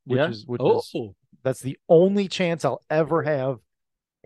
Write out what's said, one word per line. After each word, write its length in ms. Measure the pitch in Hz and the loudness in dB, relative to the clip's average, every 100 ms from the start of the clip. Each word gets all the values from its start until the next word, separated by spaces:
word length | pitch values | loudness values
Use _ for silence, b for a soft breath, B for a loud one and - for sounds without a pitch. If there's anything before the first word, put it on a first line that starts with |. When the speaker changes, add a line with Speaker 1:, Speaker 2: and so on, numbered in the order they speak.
| 139 | -4
Speaker 1:
which 120 | 127 | -2
Speaker 2:
Yeah. 100 | 160 | 0
Speaker 1:
is, 140 | 110 120 | -4 -8
which 140 | 120 | -2
is, 280 | 143 226 - | 0 0 -2
Speaker 2:
Oh. 200 | 151 110 - _ _ | -8 -10 -14 _ _
Speaker 1:
that's 160 | 131 131 | -6 -6
the 180 | 127 - - | -8 -8 4
only 380 | 165 190 202 190 | 6 6 2 -2
chance 360 | - 175 165 | -2 -2 -2
I'll 180 | 139 117 - | -2 -4 -2
ever 320 | 156 151 160 | -2 0 0
have, 360 | 143 143 131 120 _ _ _ _ _ _ | 0 -2 -2 -6 _ _ _ _ _ _